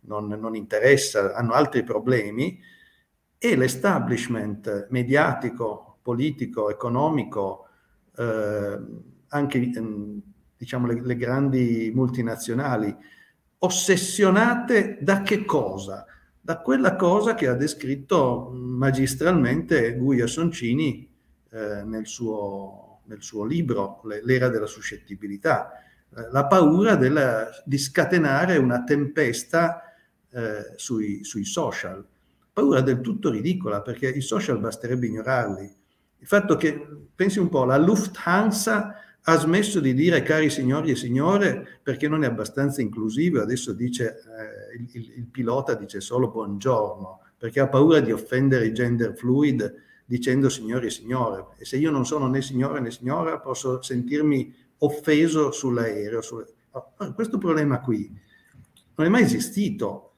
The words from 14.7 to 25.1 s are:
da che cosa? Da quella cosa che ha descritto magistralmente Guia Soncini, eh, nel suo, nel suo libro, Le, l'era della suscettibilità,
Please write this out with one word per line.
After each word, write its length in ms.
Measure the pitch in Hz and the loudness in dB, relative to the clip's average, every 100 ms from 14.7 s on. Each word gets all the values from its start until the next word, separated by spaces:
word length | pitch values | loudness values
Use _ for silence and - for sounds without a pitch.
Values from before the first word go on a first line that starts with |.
| 226 190 - | 2 2 -2
da 220 | 143 196 | 0 2
che 240 | - 202 - | 2 -2 0
cosa? 600 | 151 104 95 98 95 - - _ _ | 0 0 -6 -10 -12 -16 -20 _ _
Da 180 | - 165 | -8 -6
quella 380 | - 262 220 185 | 0 2 2 4
cosa 360 | 180 196 220 | 2 4 2
che 140 | 226 135 | 0 0
ha 60 | |
descritto 1000 | 123 147 - 131 135 - 180 131 123 123 | 0 -2 -4 -6 -6 0 2 2 0 -6
magistralmente 1400 | 127 123 127 135 131 135 131 156 180 123 123 - 156 117 123 | -10 -6 0 2 2 0 2 2 4 4 0 2 2 2 0
Guia 320 | 127 127 117 | 2 2 0
Soncini, 840 | 156 170 165 120 127 151 104 - _ _ _ _ | 0 -2 -2 -2 0 0 -4 -12 _ _ _ _
eh, 320 | 113 104 101 104 | -10 -8 -8 -8
nel 220 | 110 110 | -8 -10
suo, 960 | - 113 107 101 98 98 95 - _ - | -8 -6 -4 -6 -8 -12 -18 -20 _ -20
nel 180 | 107 | -18
suo 220 | - 110 107 | -12 -8 -2
libro, 560 | 165 147 107 98 - | -2 0 0 -2 -6
Le, 160 | 110 104 | -10 -8
l'era 280 | 117 127 127 | 0 2 4
della 160 | 113 104 | 0 -4
suscettibilità, 1040 | 107 - 104 _ | -8 -12 -12 _